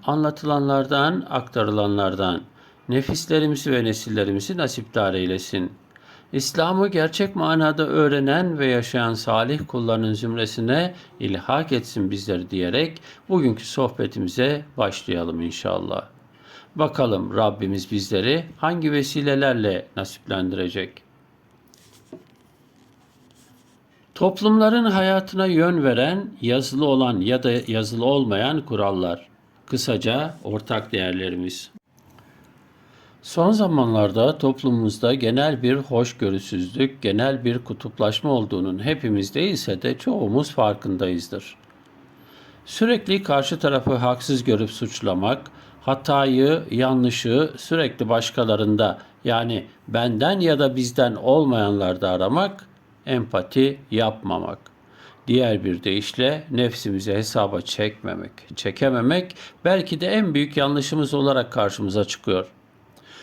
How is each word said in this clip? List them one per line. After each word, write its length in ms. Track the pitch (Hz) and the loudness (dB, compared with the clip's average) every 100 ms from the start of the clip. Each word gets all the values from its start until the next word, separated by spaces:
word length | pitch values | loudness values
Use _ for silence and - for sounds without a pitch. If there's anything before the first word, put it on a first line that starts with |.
| - | -2
anlatılanlardan, 1200 | 151 151 151 151 147 139 139 135 143 147 180 180 | 0 0 -2 -2 0 2 0 2 2 2 0 -2
aktarılanlardan 1120 | 135 120 123 104 107 101 101 95 95 92 85 - _ - _ - | -4 -4 -2 0 2 2 2 0 0 -2 -2 -6 _ -20 _ -4
nefislerimizi 840 | 123 135 160 - 156 156 143 147 | -2 -2 -4 0 0 2 -2 0
ve 120 | 127 | 0
nesillerimizi 720 | 113 107 - 107 101 98 98 180 | 0 -2 -4 -2 0 -2 -4 -4
nasipdar 560 | 139 - 110 120 101 | -4 -4 -6 -2 0
eylesin. 580 | 92 92 92 - 98 90 - _ - - - - | 0 -2 -4 -4 -4 -4 -8 _ -20 -20 -20 -8
İslam'ı 540 | 139 139 - 165 190 196 | -6 -4 0 0 2 0
gerçek 480 | 185 156 160 196 190 | 2 0 0 -2 0
manada 520 | 160 160 156 151 151 | 0 2 2 2 0
öğrenen 720 | 147 151 143 135 151 180 156 | 2 4 4 2 2 0 0
ve 60 | 135 | 2
yaşayan 480 | 123 120 127 117 | 2 0 -2 0
salih 460 | 110 - 110 113 151 - | -2 0 0 2 -2 -4
kullarının 460 | 123 117 113 110 | -4 0 0 0
zümresine 800 | 107 117 117 113 - 117 147 180 180 - - | -2 -2 -2 -4 -2 0 2 0 -6 -18 -8
ilhak 520 | 98 92 - 135 160 | -4 -4 -2 -2 0
etsin 400 | 127 - 117 95 | -2 -2 -4 -2
bizleri 380 | 98 101 90 90 | -4 -4 -4 -4
diyerek 520 | 95 87 113 160 160 - - - | -4 0 0 -2 -4 -20 -18 -2
bugünkü 360 | 185 135 110 - | 2 2 0 -6
sohbetimize 1000 | - 127 - 107 110 92 104 131 147 147 - | -2 -2 -2 -6 -4 -6 0 0 0 -6 -4
başlayalım 640 | 101 - - 87 85 82 | -4 -4 -6 -4 -4 -4
inşallah. 640 | 85 - 98 90 92 95 - - _ _ - - - - | -6 -6 -4 -4 -4 -8 -10 -16 _ _ -20 -20 -14 -4
Bakalım 640 | 151 - 123 95 95 101 | -2 0 0 0 -2 0
Rabbimiz 540 | 107 101 98 98 92 | 0 0 -4 -4 -4
bizleri 540 | 104 95 98 107 156 165 - | -6 -2 -2 0 -2 -4 -4
hangi 340 | 160 175 156 | -2 0 0
vesilelerle 960 | 147 139 151 143 139 139 120 104 92 - - | 0 -2 -2 0 2 2 2 0 -2 -6 -10
nasiplendirecek? 1080 | 95 - - 95 92 92 90 95 90 - _ _ _ _ _ _ _ _ _ - - - _ _ _ _ _ _ _ _ _ _ _ _ _ _ _ _ _ _ _ - | -10 -10 -6 -4 -2 -2 -4 -4 -8 -10 _ _ _ _ _ _ _ _ _ -20 -20 -20 _ _ _ _ _ _ _ _ _ _ _ _ _ _ _ _ _ _ _ 0
Toplumların 680 | 190 190 214 220 220 233 226 | 0 2 4 6 6 4 2
hayatına 600 | 190 190 190 190 190 190 | 2 2 0 0 -2 2
yön 380 | 165 170 175 | 4 4 4
veren, 460 | 139 117 139 185 202 - | 2 4 2 0 -6 -6
yazılı 440 | 117 127 135 131 147 | 0 0 0 0 2
olan 360 | 135 127 107 | 4 2 2
ya 220 | 98 127 | 0 2
da 80 | 127 | 2
yazılı 540 | 120 117 110 107 117 120 | 0 0 -2 -2 -2 2
olmayan 600 | 143 120 98 123 151 - | 2 2 0 0 -2 -4
kurallar. 600 | 107 101 95 90 85 - _ _ _ - | -2 0 0 -2 -4 -10 _ _ _ -8
Kısaca 680 | 127 - 107 110 123 156 160 | -4 -2 -2 0 -2 -4 -8
ortak 480 | - 104 - 110 - | -8 -8 -4 -6 -4
değerlerimiz. 800 | 104 92 90 92 90 90 - - - _ _ - - - - _ _ _ _ _ - - _ | -4 -2 -2 -4 -4 -6 -8 -16 -20 _ _ -20 -20 -20 -20 _ _ _ _ _ -20 -20 _
Son 300 | - - 175 | -8 2 4
zamanlarda 840 | 220 196 151 117 110 104 101 123 156 | 4 4 4 4 4 4 4 2 4
toplumumuzda 760 | 135 131 131 117 110 104 117 | 0 0 0 2 0 0 0
genel 500 | 135 117 123 151 135 | 2 0 2 0 2
bir 120 | 123 139 | 2 0
hoşgörüsüzlük, 1300 | 135 120 120 - 101 98 - 92 90 120 135 135 | 0 0 0 0 -2 -2 -4 -6 -4 0 -2 0
genel 440 | 107 104 131 135 120 | -2 2 0 0 -2
bir 180 | 120 | -2
kutuplaşma 680 | 120 110 113 - 107 107 151 | -4 -10 -10 -2 0 0 0
olduğunun 520 | 131 104 98 95 92 | 0 0 -2 -2 -2
hepimiz 520 | 117 156 123 104 98 135 | -4 -2 0 0 -2 -2
değilse 460 | 185 160 - 92 | -2 -2 -4 -4
de 160 | 123 127 | -2 -4
çoğumuz 540 | - 220 113 120 147 | -2 -2 0 0 0
farkındayızdır. 1040 | - 110 104 101 92 95 87 - 98 - - _ _ _ - - - - - - - - | 2 2 2 -4 -2 -2 -2 -6 -12 -12 -20 _ _ _ -20 -20 -20 -20 -20 -20 -20 -12
Sürekli 580 | - 226 240 - 196 | 0 2 2 2 -2
karşı 360 | 190 139 139 160 | 2 0 0 0
tarafı 340 | 151 139 127 | 0 0 2
haksız 500 | 127 123 127 - 135 | 2 2 0 0 0
görüp 260 | 123 107 107 | 2 2 0
suçlamak, 840 | - 110 - 107 92 101 139 - - - - | -4 -8 -4 -2 0 0 -2 -6 -20 -20 -10
hatayı, 840 | - 135 - 139 139 127 135 160 165 | -4 -2 2 2 4 4 4 2 0
yanlışı 800 | 117 127 131 123 117 120 123 156 - | 0 2 4 2 0 2 2 2 -2
sürekli 520 | - 165 139 - 113 | -4 0 0 -2 0
başkalarında, 880 | 117 113 - 113 107 107 107 107 87 - - | 2 0 0 2 2 4 4 2 0 -10 -8
yani 420 | 120 117 117 110 - - - | -2 0 0 -4 -6 -16 -4
benden 520 | 117 120 110 147 196 | 0 0 2 0 2
ya 200 | 170 143 | 2 4
da 160 | 139 131 | 2 0
bizden 400 | 123 123 123 113 | -2 2 2 2
olmayanlarda 920 | 123 147 143 120 101 101 92 90 95 | 4 4 6 4 2 2 0 0 0
aramak, 580 | 90 92 143 202 196 - _ _ _ - | 2 2 2 0 -4 -20 _ _ _ -4
empati 760 | 127 113 95 90 135 135 139 - | -2 0 -4 -2 2 2 2 -4
yapmamak. 680 | 110 110 107 95 87 87 85 - _ _ - - - - | 0 0 -2 -4 -4 -6 -10 -16 _ _ -20 -20 -14 0
Diğer 360 | 120 120 104 | 2 4 0
bir 200 | 98 87 | 0 -2
deyişle 600 | - 98 101 - 127 151 151 | -2 -2 -4 0 0 0 -4
nefsimizi 640 | 123 120 117 107 98 101 | 0 0 -2 -4 -4 -2
hesaba 480 | 101 110 117 101 98 | -2 -2 0 0 -2
çekmemek, 720 | - - 107 104 98 87 87 - - - | -6 -4 -4 -4 -10 -10 -12 -16 -20 -8
çekememek 800 | 104 92 139 127 120 175 180 - - - 170 | -6 0 0 2 2 0 -2 -12 -20 -4 2
belki 360 | 190 185 160 | 2 0 -4
de 60 | 180 | 0
en 260 | 220 202 | 0 2
büyük 240 | 143 143 147 | 2 0 2
yanlışımız 560 | 139 147 139 156 143 | 2 2 0 -2 0
olarak 380 | 143 139 131 123 | 2 2 2 0
karşımıza 520 | 127 101 - 104 101 98 | 0 0 0 -2 0 0
çıkıyor. 420 | - - 92 90 _ _ _ _ - - - | -2 -2 -2 -2 _ _ _ _ -20 -20 -20